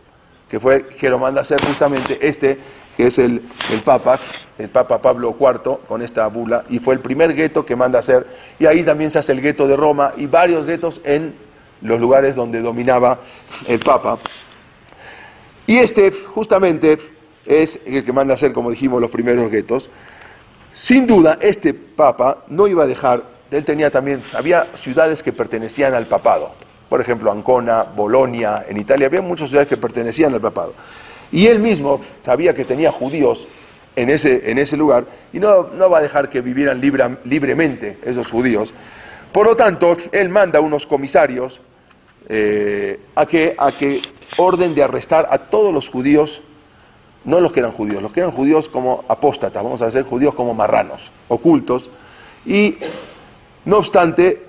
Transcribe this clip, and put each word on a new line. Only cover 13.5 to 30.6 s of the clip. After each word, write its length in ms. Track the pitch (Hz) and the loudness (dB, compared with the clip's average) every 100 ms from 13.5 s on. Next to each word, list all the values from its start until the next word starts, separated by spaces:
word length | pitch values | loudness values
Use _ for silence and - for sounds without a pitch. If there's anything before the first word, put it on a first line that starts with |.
| - - | -12 -4
el 120 | 117 | -2
Papa. 400 | - 127 107 117 - - - - _ _ _ - - - - - - - - | 2 0 0 -6 -8 -16 -20 -20 _ _ _ -20 -20 -20 -20 -20 -20 -10 0
Y 100 | 233 | 4
este, 340 | 220 165 196 | 4 4 2
justamente, 840 | 190 - 220 214 190 185 156 156 156 - - _ _ - | 2 -6 -8 0 2 2 2 2 2 -2 -20 _ _ 0
es 340 | 147 160 - - | 2 2 -2 -6
el 180 | 135 | -4
que 80 | 117 | -2
manda 220 | 127 135 | 0 0
a 20 | 131 | 2
hacer, 160 | 139 | 0
como 200 | 123 120 | 0 -4
dijimos, 280 | 113 135 123 | -2 -2 0
los 120 | 117 | -2
primeros 380 | 117 120 120 113 | -2 0 0 0
guetos. 400 | 107 95 127 - - - - - - - _ - | -2 -2 -4 -6 -16 -20 -20 -20 -20 -20 _ -20
Sin 340 | - - 254 247 | -6 2 4 4
duda, 300 | 208 160 151 | 4 4 2
este 340 | 202 196 156 | 0 0 -2
Papa 680 | 135 - - 143 117 127 - - | -4 -6 0 2 2 0 -2 -4
no 200 | 151 202 | 0 2
iba 160 | 175 | 2
a 40 | 139 | 0
dejar, 360 | 123 135 120 - - _ | 0 0 -2 -4 -20 _
él 120 | 139 | -6
tenía 260 | 147 151 147 | -2 -2 0
también, 320 | 139 139 139 113 | 0 -2 -6 -6
había 340 | 117 139 175 - - | -6 0 0 0 -6
ciudades 480 | 135 131 160 156 | -4 0 0 0
que 80 | - | -4
pertenecían 640 | 120 113 113 110 - 139 | -6 -4 -6 -6 -2 0
al 140 | 123 113 | 0 -2
papado, 440 | 98 117 87 73 - - _ - | 0 2 0 -2 -12 -20 _ -4
por 100 | 135 | -2
ejemplo, 320 | 123 117 107 | -2 -2 -2
Ancona, 520 | 104 104 127 117 113 | -2 0 0 2 -2
Bolonia, 840 | - 104 104 127 127 117 107 104 - | -2 -4 0 2 0 -2 -4 -4 -6
en 100 | 104 | -6
Italia, 300 | 104 139 135 | 0 2 2
había 140 | 180 | 0
muchas 280 | 175 170 143 | -4 -6 -2
ciudades 200 | 143 143 | 0 2
que 80 | 123 | 0
pertenecían 560 | 117 120 117 113 156 | -4 -6 -4 0 0
al 80 | 120 | 0
papado. 320 | 107 98 | -4 -6